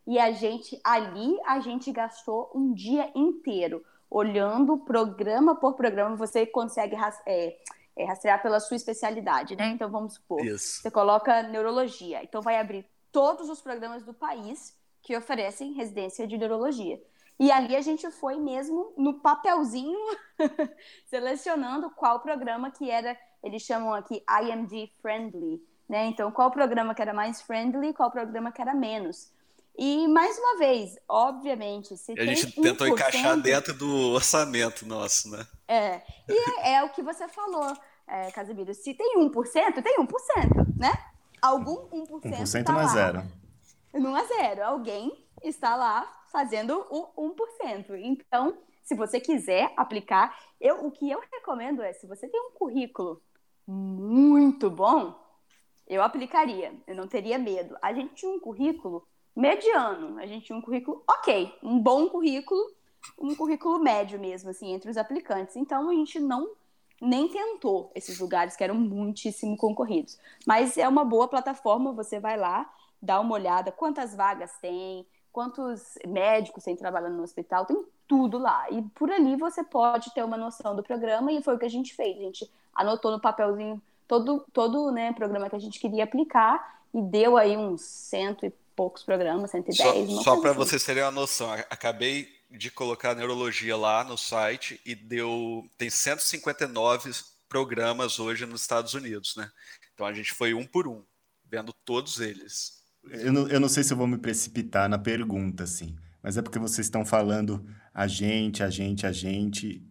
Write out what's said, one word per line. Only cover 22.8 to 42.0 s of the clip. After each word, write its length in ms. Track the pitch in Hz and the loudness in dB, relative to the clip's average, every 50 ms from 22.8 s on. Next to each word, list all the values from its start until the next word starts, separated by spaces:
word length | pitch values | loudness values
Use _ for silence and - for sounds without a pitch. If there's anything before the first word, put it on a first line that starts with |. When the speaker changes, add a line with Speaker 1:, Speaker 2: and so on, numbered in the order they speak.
| 294 254 | -6 -2
Speaker 1:
era, 260 | 233 233 233 240 247 - - _ _ _ - | -2 -2 -2 -4 -8 -8 -12 _ _ _ -12
eles 200 | 202 202 220 - | -10 -10 -10 -6
chamam 320 | - 240 226 226 220 214 | -4 -4 -2 -2 -2 -4
aqui 280 | 208 202 - 240 208 - - | -4 -4 -6 -10 -8 -2 0
I 220 | 202 214 226 233 | 2 2 2 0
M 160 | 226 226 226 | -2 -4 -6
D 240 | 190 202 220 214 214 _ _ | -8 -8 -10 -12 -12 _ _
friendly, 600 | _ 220 214 220 226 220 180 175 160 165 160 165 - _ _ _ _ _ | _ -6 -6 -4 -6 -8 -10 -8 -6 -6 -6 -6 -10 _ _ _ _ _
né? 160 | 208 214 220 | -2 -2 -2
Então, 260 | 226 226 - 214 196 | -2 -2 -2 -4 -4
qual 200 | 208 - 247 254 | 2 4 4 4
programa 440 | 254 277 277 254 240 233 226 226 220 | 6 4 2 2 4 0 0 -2 -2
que 60 | - | -2
era 140 | 214 214 208 | -4 -4 -2
mais 260 | 208 208 226 233 - | -2 -4 -4 -6 -8
friendly, 540 | - - 233 220 226 247 247 277 277 302 302 | -10 -6 -4 -2 -2 -2 -2 0 -2 -4 0
qual 160 | - - 240 | 2 0 0
programa 420 | 247 254 233 220 220 226 226 233 233 | 2 -2 -6 -6 -6 -6 -8 -8 -8
que 80 | - | -6
era 140 | 247 247 277 | -4 -2 0
menos. 580 | 285 254 220 220 220 196 160 359 - - - _ _ _ _ _ _ _ _ _ | 0 -2 -2 -4 -4 -6 -6 -8 -10 -14 -20 _ _ _ _ _ _ _ _ _
E, 320 | - 254 277 285 302 320 320 | -4 -2 0 2 2 4 6
mais 300 | 311 339 339 427 427 440 | 6 6 6 4 0 0
uma 200 | 480 494 480 359 | 0 0 2 4
vez, 400 | 311 269 254 233 208 185 - - _ _ | 4 4 4 2 0 -6 -12 -18 _ _
obviamente, 880 | - 214 233 262 269 262 269 285 262 220 214 202 202 202 196 - 196 | 2 2 2 2 0 -4 -6 -6 -6 -4 -6 -8 -8 -10 -10 -14 -16
se 160 | 175 - - 226 | -16 -12 -12 -4
Speaker 2:
E 80 | 220 | -2
a 60 | 226 | 0
Speaker 1:
tem 100 | 233 254 | 2 2
Speaker 2:
gente 240 | 330 349 254 - 294 | 2 0 0 2 4
tentou 260 | 311 320 - - 277 | 4 4 4 4 2
encaixar 360 | - 247 220 139 131 - 254 254 | 2 4 4 2 2 2 2 4
Speaker 1:
um 0 | |
por 80 | - | 4
cento 120 | - 311 - | 4 4 4
Speaker 2:
dentro 320 | 131 131 143 143 - 151 | 4 2 2 2 -2 -6
do 380 | 135 143 143 143 135 131 123 120 | -4 -4 -2 0 2 2 4 4
orçamento 720 | 127 - - - 156 151 143 127 120 117 113 110 - 107 | 4 4 4 4 2 2 2 0 0 0 0 -2 -6 -10
nosso, 460 | 110 110 107 104 101 - - - 107 | -8 -6 -6 -2 0 0 -2 -2 -4
né? 160 | 104 104 110 - - - _ | -8 -12 -12 -14 -16 -20 _
Speaker 1:
É, 360 | - 226 226 208 202 180 175 - - - - _ - | 0 0 0 2 0 -4 -6 -10 -16 -20 -20 _ 0
e 320 | 415 453 480 480 494 - | 0 2 2 0 -2 0
é, 140 | - 254 262 | 2 4 4
é 80 | 269 285 | 4 4
o 80 | 277 | 2
que 100 | 277 - | -4 -6
você 260 | 294 285 330 - - | -6 -6 -6 -8 -10
falou, 480 | 339 - - 415 415 359 320 294 277 285 277 - - _ _ _ | -12 -8 -8 -8 -6 -4 -4 -4 -4 -4 -8 -12 -20 _ _ _
é, 240 | - - 190 190 185 190 | -10 -8 -8 -8 -8 -8
Casimiro, 420 | 220 202 196 226 196 190 185 202 | -10 -10 -10 -8 -10 -8 -10 -10
se 180 | - - 285 262 | -10 -10 -12 -8
tem 240 | - 415 466 494 | -2 -2 2 4
um 140 | 381 330 285 | 6 4 4
por 160 | - 233 240 | 4 0 -4
cento, 340 | 240 - 320 359 403 - 269 | 0 2 2 2 4 2 0
tem 180 | 240 453 539 480 | 0 2 2 4
um 60 | 277 | 2
por 160 | - - 508 | 2 0 -6
cento, 460 | - - - - - - - - - - - | -6 -4 -2 2 4 6 8 8 8 6 4
né? 160 | - 240 269 392 - - - _ _ _ _ _ - | 0 2 2 2 0 -4 -10 _ _ _ _ _ 2
Algum 480 | - 262 262 262 226 277 320 508 - - | 4 4 4 4 0 -2 -6 -6 -8 -10
um 140 | 339 320 | -10 -10